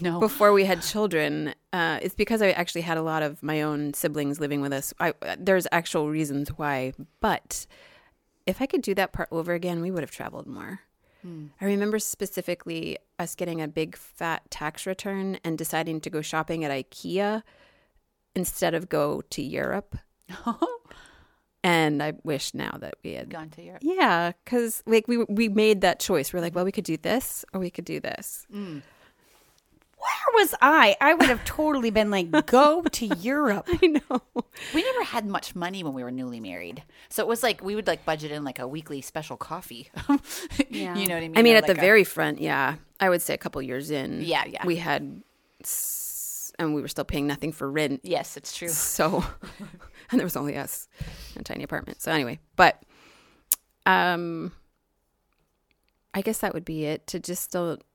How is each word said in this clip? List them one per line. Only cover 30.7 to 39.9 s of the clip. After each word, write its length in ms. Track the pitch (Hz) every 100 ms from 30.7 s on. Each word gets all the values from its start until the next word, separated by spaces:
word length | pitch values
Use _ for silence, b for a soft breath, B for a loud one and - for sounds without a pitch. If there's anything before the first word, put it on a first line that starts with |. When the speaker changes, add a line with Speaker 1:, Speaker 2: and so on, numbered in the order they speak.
| 311 226 -
Speaker 3:
I 120 | 285 320
would 120 | 269
have 160 | 233
totally 460 | - - 302 285 233
been 200 | 208 208
like, 360 | 196 170 160 147
"Go 380 | 247 294 330
to 220 | 330 - 220 185
Europe." 500 | 214 285 285 202 - 349
Speaker 2:
<laughs> 80 |
I 40 | 359
know. 340 | 294 - 254 - - - B B
Speaker 1:
We 80 | 302
never 200 | 466 508
had 220 | - 233 214
much 300 | 190 - 180
money 280 | 175 190
when 100 | 160
we 100 | 131
were 80 | 123
newly 280 | 127 127 117
married. 440 | 104 87 87 85 - b b
So 120 | -
it 60 | 214
was 160 | 233
like, 180 | 240 170
we 140 | 190 208
would, 120 | 202
like, 180 | 160 -
budget 260 | 156 151
in, 140 | 147 143
like, 140 | 127
a 80 | 127
weekly 340 | 156 156 143
special 340 | - 160 151 123
coffee. 540 | - 170 - 117 139